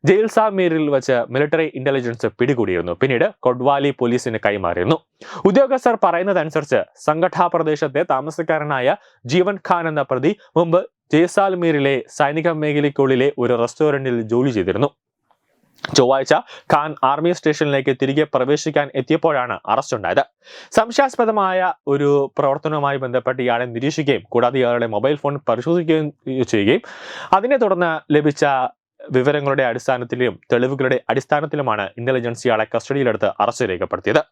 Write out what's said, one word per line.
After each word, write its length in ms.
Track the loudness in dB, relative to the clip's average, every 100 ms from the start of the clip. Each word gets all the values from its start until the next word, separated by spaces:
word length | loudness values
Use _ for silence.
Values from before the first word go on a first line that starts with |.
| 6
ജയിൽസാമീറിൽ 840 | 4 4 2 0 0 0 0 0
വച്ച് 360 | 0 0 -2 0
മിലിറ്ററി 420 | -2 0 0 -2 -2
ഇന്റലിജൻസ് 520 | -2 -2 -4 -4 -6
പിടികൂടിയിരുന്നു. 640 | 0 0 0 0 -2 -4 -2
പിന്നീട് 320 | -2 0 -2 0
കൊട്വാലി 540 | -2 0 0 2 0 0
പോലീസിന് 400 | 0 0 -2 -2 -2
കൈമാറിയിരുന്നു. 540 | -2 -2 -2 0 -2 _ _ -18 0 2
ഉദ്യോഗസ്ഥർ 520 | 4 2 2 0 2
പറയുന്നതനുസരിച്ച് 800 | 0 0 0 0 0 -4 0 -2 -2 _ -2
സംഘട്ടാ 420 | 0 0 2 0
പ്രദേശത്തെ 580 | 0 -2 -2 -2 -2 0
താമസക്കാരനായ 880 | -2 -4 -8 -4 -2 -2 -2 0 -2 _ _ -2
ജീവൻ 300 | 0 0 -2
ഖാൻ 320 | -2 -2 0
എന്ന 140 | -4
പ്രതി 340 | -2 0 0 -2 _ -2
മുമ്പ് 320 | 2 0 0 _ _
ജയ്സാൽമീറിലെ 920 | 2 2 2 0 0 0 2 2 0 -4
സൈനിക 400 | -2 -2 0 -2
മേഖലയ്ക്കുള്ളിലെ 840 | -2 -2 0 -2 0 0 2 0 0
ഒരു 220 | -2 0
റെസ്റ്റോറന്റിൽ 640 | -2 0 0 0 -2 -4
ജോലി 280 | -2 0 0
ചെയ്തിരുന്നു. 400 | -2 -2 0 -2 _ _ _ _ _ _ _ _ _ 0 2
ചൊവ്വാഴ്ച 380 | 4 2 2 0 0 -20 _
ഖാൻ 220 | 0 0 -2
ആർമി 280 | 0 2 0
സ്റ്റേഷനിലേക്ക് 640 | 0 -2 0 0 0 0 0
തിരികെ 260 | 0 0 0
പ്രവേശിക്കാൻ 560 | 0 0 0 0 -2 -2 -6
എത്തിയപ്പോഴാണ് 640 | -2 0 2 0 -2 -6 -2
അറസ്റ്റ് 320 | -2 -2 -4
ഉണ്ടായത്. 260 | 0 0 -2 _ -20 -20 0
സംശയാസ്പദമായ 1040 | 0 2 0 0 2 0 2 0 0 -2 -4 -2
ഒരു 440 | 0 2 0 0 0
പ്രവർത്തനവുമായി 600 | 0 0 -2 -2 -2 -2
ബന്ധപ്പെട്ട് 440 | -2 -2 -2 -2
ഇയാളെ 240 | 0 0 -2
നിരീക്ഷിക്കുകയും 560 | -4 -4 -2 0 0 0
കൂടാതെ 280 | 2 2 2
ഇയാളുടെ 280 | 0 0 -2
മൊബൈൽ 280 | 0 -2 -2
ഫോൺ 240 | -4 -4 -2
പരിശോധിക്കുകയും 640 | -2 0 -2 2 0 0 -8 -8 -4 0
ചെയ്യുകയും 360 | 2 2 2 -2 -18 -16 -16 0
അതിനെ 240 | 2 2 2
തുടർന്ന് 560 | 2 2 0 -2 _
ലഭിച്ച 320 | 2 2 2 0 0 -2 _ _ _ -2
വിവരങ്ങളുടെ 520 | 0 2 0 -2 0
അടിസ്ഥാനത്തിലും 760 | 0 -2 -4 -4 -4 -2 -2 -4 _
തെളിവുകളുടെ 480 | 0 0 -2 -2 -2 -2
അടിസ്ഥാനത്തിലുമാണ് 800 | -4 0 -2 0 -4 -2 -2 -4 -6
ഇന്റലിജൻസ് 500 | -2 -2 -4 -4 0
ഇയാളെ 200 | 0 0 -4
കസ്റ്റഡിയിലെടുത്ത് 560 | -4 -2 0 0 -2 0
അറസ്റ്റ് 300 | -2 0 -4
രേഖപ്പെടുത്തിയത്. 540 | -4 -6 -4 0 0 -2